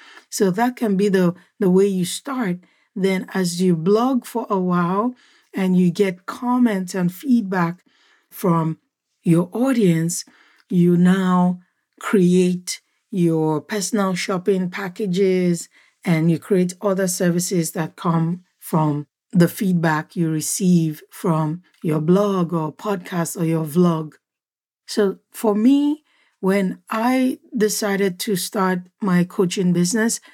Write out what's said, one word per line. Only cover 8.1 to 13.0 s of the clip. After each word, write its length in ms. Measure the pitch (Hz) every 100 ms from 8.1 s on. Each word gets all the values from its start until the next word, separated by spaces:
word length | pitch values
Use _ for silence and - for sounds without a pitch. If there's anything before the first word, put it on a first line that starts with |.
| _ _
from 480 | - 190 165 160 156 _ _ _ _
your 280 | - 170 180
audience, 720 | 214 262 240 190 165 165 170 - _ _ _ _
you 260 | 185 175 175
now 640 | 180 190 185 180 180 180 _ _ _ _
create 800 | - 208 180 180 180 180 180 - _ _